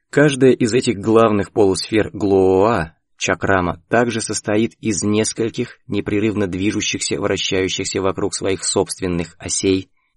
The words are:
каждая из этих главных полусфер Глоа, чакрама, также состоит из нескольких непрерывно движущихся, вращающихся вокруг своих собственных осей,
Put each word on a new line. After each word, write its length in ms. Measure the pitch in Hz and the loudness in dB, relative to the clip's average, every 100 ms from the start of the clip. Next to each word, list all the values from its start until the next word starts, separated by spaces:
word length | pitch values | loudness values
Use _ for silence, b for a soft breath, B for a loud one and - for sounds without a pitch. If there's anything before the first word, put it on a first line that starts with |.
| _ | _
каждая 400 | 147 147 131 131 | 2 2 4 4
из 200 | - 120 | 4 2
этих 280 | 123 123 98 | 0 0 -2
главных 520 | 107 110 113 104 92 | 2 4 4 2 0
полусфер 600 | 117 98 87 - 107 - | 2 2 0 -2 -2 -2
Глоа, 800 | 104 101 98 95 95 107 107 80 - _ - | -2 2 4 4 4 2 0 -4 -10 _ -6
чакрама, 640 | - 92 98 95 87 85 _ | -4 -2 0 0 0 -4 _
также 320 | 113 120 110 | 0 2 -2
состоит 520 | - 104 - 104 113 - | -6 -6 -2 0 -2 -4
из 220 | 113 87 | -6 -2
нескольких 800 | 101 107 107 - 113 123 117 - - | 0 0 0 -4 -4 -4 -8 -12 -8
непрерывно 580 | 101 104 104 110 98 95 | -6 -2 -2 0 -2 -4
движущихся, 760 | 90 104 101 - 95 - 87 | -2 -2 -2 -4 -6 -6 -4
вращающихся 840 | 101 95 - 92 92 - 92 101 | -2 -4 -2 -2 -2 -4 -6 -4
вокруг 320 | 95 92 101 - | -4 -2 -4 -4
своих 280 | 98 95 | -4 -4
собственных 720 | - 104 90 - 92 87 85 - | -2 -2 -2 -4 -4 -4 -6 -10
осей, 500 | - - 98 95 - _ _ | -10 -2 0 0 -2 _ _